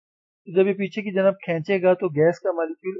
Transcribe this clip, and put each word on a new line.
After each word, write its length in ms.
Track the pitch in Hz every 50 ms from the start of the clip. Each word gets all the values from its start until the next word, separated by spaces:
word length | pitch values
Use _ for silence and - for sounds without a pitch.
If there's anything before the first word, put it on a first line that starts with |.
| _ _ _ _ _ _ _ _ _
तो 100 | - 165
जब 100 | 190 190
ये 60 | 202 196
पीछे 300 | 196 196 185 - 220 196
की 100 | 208 185
जानब 220 | 190 190 196 190
खींचेगा, 600 | 190 - - 170 165 156 - 202 190 175 185 185
तो 140 | 185 202 175
गैस 280 | 147 147 156 170 170 -
का 140 | - 196 175
molecule 440 | 165 165 160 165 - - 185 196